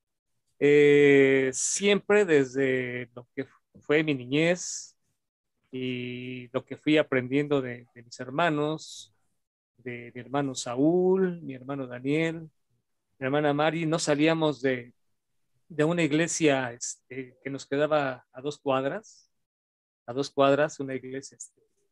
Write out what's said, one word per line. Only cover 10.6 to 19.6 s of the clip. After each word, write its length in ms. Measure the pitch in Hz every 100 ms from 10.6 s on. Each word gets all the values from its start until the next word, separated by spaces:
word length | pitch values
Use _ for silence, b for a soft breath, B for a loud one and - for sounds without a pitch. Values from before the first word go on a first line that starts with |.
| - 123 151 175 185 190 185 175
mi 140 | 147 131
hermano 320 | 123 139 127
Daniel, 640 | 123 131 151 165 165 160 _ _ _ _ _ _ _
mi 80 | 131
hermana 280 | 143 151
Mari, 320 | 143 156 160 160
no 120 | 165
salíamos 640 | - 143 156 165 156 131
de, 320 | 135 127 120 _ _ _ _ _ _ _ _
de 140 | 147
una 200 | 151 175
iglesia, 680 | 156 151 165 - 156 135 127
este, 640 | 120 - - - 127 127 123
que 60 | 139
nos 160 | 135 -
quedaba 600 | 143 147 151 135 127 _
a 100 | -
dos 180 | 139 143
cuadras, 720 | 143 131 135 185 226 - _ _ _ _